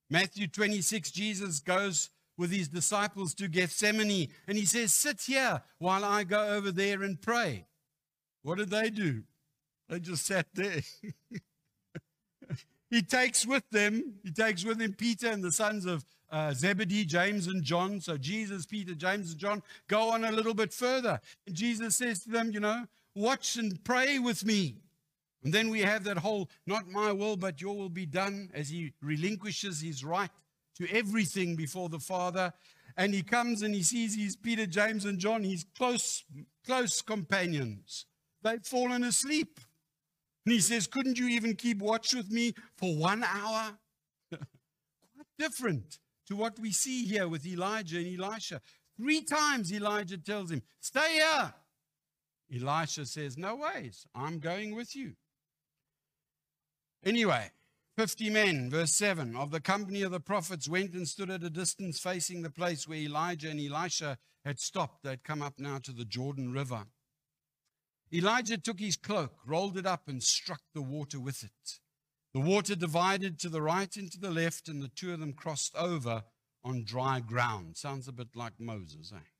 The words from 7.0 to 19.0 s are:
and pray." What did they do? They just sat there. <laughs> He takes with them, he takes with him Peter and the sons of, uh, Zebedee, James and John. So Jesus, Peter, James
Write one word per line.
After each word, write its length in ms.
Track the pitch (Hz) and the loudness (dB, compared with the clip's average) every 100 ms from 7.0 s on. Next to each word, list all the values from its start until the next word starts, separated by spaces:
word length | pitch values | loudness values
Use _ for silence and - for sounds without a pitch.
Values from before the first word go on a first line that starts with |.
and 200 | 196 180 | -2 -2
pray." 440 | - 240 202 107 - _ _ _ _ _ _ _ | 0 2 2 -2 -10 _ _ _ _ _ _ _
What 160 | 143 185 | -6 -2
did 120 | 208 | 0
they 200 | 214 226 | 2 0
do? 320 | 214 175 113 107 _ _ _ _ _ - | 2 0 0 -6 _ _ _ _ _ -10
They 120 | 175 | -8
just 260 | 170 165 - | -4 -4 0
sat 220 | 190 - | 0 0
there. 280 | - 202 165 - - 214 - - | -2 -2 -2 -4 -10 -14 -14 -12
<laughs> 80 | 220 - _ _ _ _ - _ _ _ _ - 143 - _ - | -14 -14 _ _ _ _ -16 _ _ _ _ -10 -10 -10 _ 0
He 100 | 233 | 0
takes 440 | 175 254 254 - 220 | 4 4 4 2 2
with 160 | 269 - | 2 4
them, 440 | 208 208 220 320 202 | 4 4 2 -2 -6
he 80 | 185 | -8
takes 320 | 156 220 180 | 2 2 2
with 160 | 208 226 | 0 0
him 140 | 226 | 0
Peter 340 | 190 233 220 233 | 0 0 0 0
and 160 | 214 | 0
the 80 | 180 | 0
sons 340 | 165 214 214 180 | 2 2 0 -2
of, 180 | 165 - _ - | -2 -4 _ -8
uh, 240 | 156 156 | -2 -2
Zebedee, 520 | 131 175 196 208 202 | 2 2 2 2 2
James 420 | 175 175 190 208 175 | 2 4 4 2 0
and 160 | 185 | -2
John. 380 | 139 170 190 202 | 2 2 2 -2
So 160 | 170 151 | -4 -4
Jesus, 500 | 131 214 214 196 156 | -2 -4 -4 -6 -6
Peter, 300 | 208 180 | -6 -6
James 340 | 160 | -2